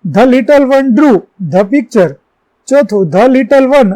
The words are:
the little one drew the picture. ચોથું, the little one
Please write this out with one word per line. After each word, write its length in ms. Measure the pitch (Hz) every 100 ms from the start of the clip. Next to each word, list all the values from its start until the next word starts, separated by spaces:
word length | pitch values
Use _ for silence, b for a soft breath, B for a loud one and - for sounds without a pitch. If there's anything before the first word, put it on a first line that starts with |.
| 175
the 100 | 143 254
little 340 | 254 269 294 269 269
one 180 | 269
drew 220 | 220 302 208 - - 180
the 100 | 175 202
picture. 380 | 277 240 233 170 143 _ _ _ _ -
ચોથું, 420 | 277 285 208 185
the 160 | 165 247 262
little 320 | 254 277 262
one 240 | 285 220